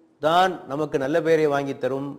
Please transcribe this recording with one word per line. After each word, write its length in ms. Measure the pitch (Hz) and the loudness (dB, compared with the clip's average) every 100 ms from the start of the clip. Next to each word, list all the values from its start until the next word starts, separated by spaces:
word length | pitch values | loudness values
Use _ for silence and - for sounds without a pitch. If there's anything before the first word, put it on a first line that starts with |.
| _ _ 147 | _ _ 2
தான் 260 | 170 185 170 - | 4 4 0 -8
நமக்கு 300 | 139 151 147 | -6 -2 -2
நல்ல 240 | 135 165 | 0 0
பெயரை 260 | 160 160 156 | 2 2 4
வாங்கி 300 | 143 139 135 | 0 -2 -4
தரும் 340 | 127 135 139 | -4 -4 -6